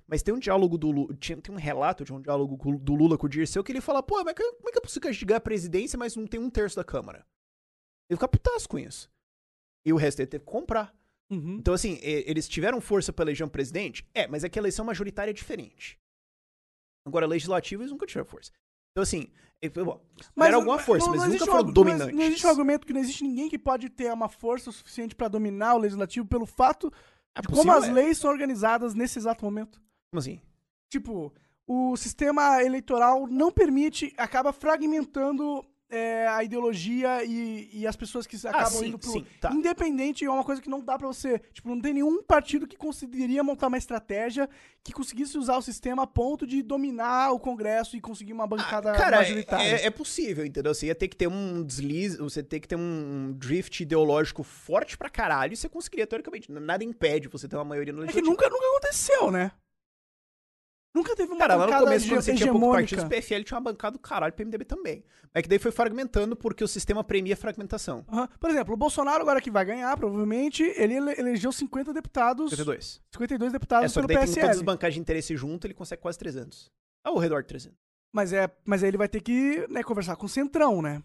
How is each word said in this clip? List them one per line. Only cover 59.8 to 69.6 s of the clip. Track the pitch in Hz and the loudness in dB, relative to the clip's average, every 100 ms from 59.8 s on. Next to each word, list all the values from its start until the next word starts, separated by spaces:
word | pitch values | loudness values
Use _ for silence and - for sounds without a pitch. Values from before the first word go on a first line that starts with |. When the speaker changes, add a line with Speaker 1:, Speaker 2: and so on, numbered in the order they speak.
| _ _ _ _ _ _ _ _ _ _ _ 330 | _ _ _ _ _ _ _ _ _ _ _ -2
Speaker 2:
Nunca | 339 453 | 0 -2
teve | 359 | -2
uma | 339 | 0
Speaker 1:
Cara, | 320 175 | 4 4
lá | |
no | 190 | 4
Speaker 2:
bancada | 277 240 | 6 6
Speaker 1:
começo, | 214 - | 4 2
quando | 254 | 0
Speaker 2:
hege-, | - | 2
Speaker 1:
você | 254 | 2
tinha | 269 | 4
pouco | 226 240 | 6 6
Speaker 2:
hegemônica. | 247 - 190 | 4 2 -2
Speaker 1:
partido, | 160 | -2
o | |
P | 220 | -4
F | - | -2
L | 208 | -6
tinha | 214 294 | -4 -6
uma | |
bancada | 262 202 214 | -6 -6 -8
do | 262 | -8
caralho, | - 233 160 | -8 -4 -4
o | 165 | -4
P | |
M | 220 | -8
D | 220 | -8
B | - | -8
também. | 359 330 156 - _ _ | -8 -8 -10 -12 _ _
É | 170 | -4
que | 165 | 2
daí | 196 | 2
foi | 233 | 2
fragmentando | 220 233 226 269 208 214 233 | 2 0 0 -2 0 0 -2
porque | 226 - | -4 -2
o | 208 | -4
sistema | 202 - 208 | -4 -2 -2
premia | 214 196 185 | 0 -2 0
a | 196 | -4
fragmentação. | 220 214 202 214 - 120 - | -4 -8 -8 -8 -6 -8 -6
Speaker 2:
Aham. | 220 247 - | -4 -4 -4
Por | 330 | 0
exemplo, | 302 190 220 | 0 0 0
o | |
Bolsonaro | 294 - 285 311 | 0 0 0 2
agora | 311 269 | 2 2
que | 254 | 2
vai | 202 | 0